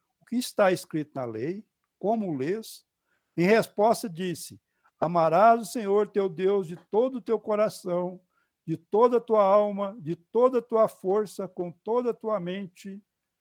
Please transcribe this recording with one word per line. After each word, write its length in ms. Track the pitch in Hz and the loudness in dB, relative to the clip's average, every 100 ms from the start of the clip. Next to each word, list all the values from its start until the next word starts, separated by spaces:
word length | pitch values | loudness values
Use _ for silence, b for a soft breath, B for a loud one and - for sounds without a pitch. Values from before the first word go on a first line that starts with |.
| _ _ | _ _
"O 40 | _ | _
que 120 | 233 | -6
está 340 | - - 196 | -4 2 2
escrito 400 | 185 - 156 147 139 | 2 -2 -8 -6 -8
na 100 | 123 | -8
lei? 400 | 110 135 196 - _ _ _ | -6 -6 -8 -12 _ _ _
Como 360 | 185 226 196 | -4 -2 -2
lês?" 520 | 143 139 214 220 - _ _ _ _ _ - | -4 -4 -6 -8 -18 _ _ _ _ _ 0
Em 80 | |
resposta 640 | 180 220 - - 214 220 240 | 4 4 2 2 2 2 -4
disse: 500 | 160 185 160 - - _ _ _ _ | -8 -6 -8 -12 -20 _ _ _ _
"Amarás 640 | 156 170 160 160 220 233 | -2 2 2 6 6 4
o 40 | 220 | 0
Senhor 420 | 254 202 202 208 | -6 0 0 0
teu 220 | 208 196 | -2 -4
Deus 360 | 156 185 202 170 | -2 0 0 -2
de 120 | 175 _ | -10 _
todo 260 | 202 254 262 | 0 0 -2
o 60 | |
teu 160 | - 220 | -4 -4
coração, 800 | - 208 214 - 190 175 180 180 _ _ _ _ - | 0 0 0 -2 -6 -4 -4 -8 _ _ _ _ -8
de 120 | 160 | -8
toda 400 | _ 208 240 240 | _ 2 4 2
a 40 | |
tua 220 | 233 220 | 2 2
alma, 540 | 196 208 208 196 202 226 | 6 4 2 -2 -6 -8
de 160 | 151 170 | -10 -10
toda 440 | _ 220 247 254 | _ 2 2 2
a 20 | |
tua 260 | 233 220 220 | 0 2 0
força, 580 | - 185 202 214 - 190 | 0 -2 -2 -2 -8 -10
com 280 | - 175 | -8 -10
toda 380 | - - 233 247 | -10 -6 -4 -2
a 20 | |
tua 260 | 226 220 214 | -4 -4 -4
mente, 640 | 175 190 190 - 196 196 - _ _ _ | -4 -8 -10 -14 -18 -18 -20 _ _ _